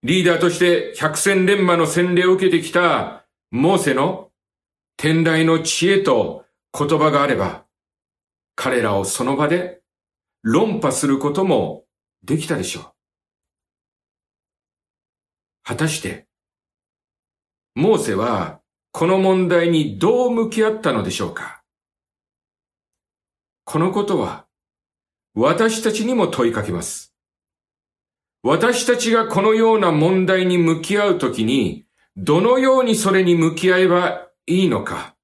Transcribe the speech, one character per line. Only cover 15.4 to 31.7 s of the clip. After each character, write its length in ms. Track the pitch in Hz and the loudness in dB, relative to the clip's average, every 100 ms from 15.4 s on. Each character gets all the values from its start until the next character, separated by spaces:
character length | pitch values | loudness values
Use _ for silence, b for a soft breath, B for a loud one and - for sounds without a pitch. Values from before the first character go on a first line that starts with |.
| _ _ | _ _
果 120 | - 113 | -12 -4
た 120 | 156 | -4
し 120 | 151 | -4
て、 280 | - - _ _ _ _ _ _ _ _ _ _ _ _ _ _ _ | -10 -12 _ _ _ _ _ _ _ _ _ _ _ _ _ _ _
モ 240 | - 185 196 | 0 2 2
ー 20 | |
セ 140 | - | 2
は 480 | 98 117 104 82 - _ _ _ | -2 -2 -2 -6 -12 _ _ _
こ 160 | - 165 | -4 0
の 120 | 190 | 2
問 300 | 190 185 180 | 2 2 2
題 200 | 175 170 | 2 2
に 300 | 165 143 98 | 0 -2 -2
ど 300 | 196 247 247 | 2 2 2
う 20 | |
向 180 | 233 226 | 0 -2
き 160 | 226 | 0
合 140 | 220 220 | -2 0
っ 20 | |
た 140 | - | -2
の 80 | 117 | -2
で 80 | 92 | -4
し 100 | - | -6
ょ 80 | 90 | -8
う 60 | |
か？ 280 | - - - _ _ _ _ _ _ _ _ _ _ _ _ _ _ _ _ _ _ _ _ - | -8 -14 -18 _ _ _ _ _ _ _ _ _ _ _ _ _ _ _ _ _ _ _ _ -8
こ 120 | 151 | -2
の 140 | 180 | -2
こ 120 | 196 | -2
と 140 | 202 165 | -2 -2
は 280 | 92 - _ _ _ _ _ _ _ _ _ | -4 -8 _ _ _ _ _ _ _ _ _
私 480 | 104 131 170 226 220 | -2 0 2 0 0
た 100 | 220 | -4
ち 140 | 214 226 | -2 -2
に 80 | |
も 140 | 247 185 | 0 0
問 200 | - 117 | 0 -2
い 40 | |
か 100 | 110 | -2
け 100 | 104 | -6
ま 80 | 87 | -6
す。 340 | 85 - - _ _ _ _ _ _ _ _ _ _ _ _ _ | -8 -12 -16 _ _ _ _ _ _ _ _ _ _ _ _ _
私 440 | 170 - 233 240 - | 0 2 2 0 0
た 100 | 240 | 0
ち 140 | 226 | 2
が 180 | 226 220 | 0 0
こ 140 | 196 | 0
の 100 | 202 | 2
よ 220 | 220 226 | 4 4
う 40 | 220 | 4
な 140 | 185 | 2
問 320 | 151 165 190 | 2 2 2
題 220 | 185 190 185 | 2 0 2
に 100 | 180 | 2
向 240 | 165 160 | 2 0
き 160 | - 202 | -2 0
合 140 | 208 | 0
う 80 | 180 | 0
と 140 | 127 | -2
き 120 | - | -2
に、 420 | 110 135 190 | 0 0 -2